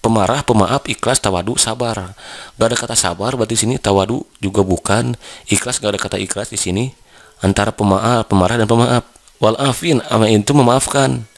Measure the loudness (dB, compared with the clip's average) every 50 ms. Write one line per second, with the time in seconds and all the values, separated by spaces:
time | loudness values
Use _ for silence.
0 | 2 2 2 2 2 0 0 -2 0 0 2 2 2 2 0 -4 -4 -6 -8 -4
1 | -2 -2 -2 0 -2 -2 -2 -2 -2 -4 -2 -2 -2 -4 -2 -4 -4 -4 -4 -6
2 | -8 -10 -14 -18 -20 -18 -18 -18 -18 -20 -4 -2 0 0 0 -2 -4 -4 -4 -2
3 | -2 -2 -4 -2 -4 -4 -2 -2 -2 -2 0 -2 0 0 -2 0 0 2 2 2
4 | 2 0 -2 -6 -6 _ _ -8 -8 -2 0 0 2 2 0 -2 0 0 0 0
5 | 0 -2 -4 -6 -10 -20 -20 -20 -4 -2 -2 -2 -2 -4 -6 -4 -2 -4 -4 -2
6 | -6 -6 -4 -6 -6 -6 -6 -8 -8 -8 -6 -6 -4 -2 -2 -2 -2 -4 -6 _
7 | -20 _ -20 -20 -20 -20 _ _ 0 0 2 2 0 -2 -2 0 2 2 2 2
8 | 2 2 0 0 0 2 2 2 2 2 2 0 2 2 4 4 4 4 2 0
9 | 0 -4 _ -20 _ _ _ _ 0 0 2 2 0 -2 -2 -2 0 0 0 0
10 | 0 0 2 2 4 4 4 2 2 4 4 4 6 6 4 2 0 0 0 0
11 | 0 0 0 -4 -6 -12 _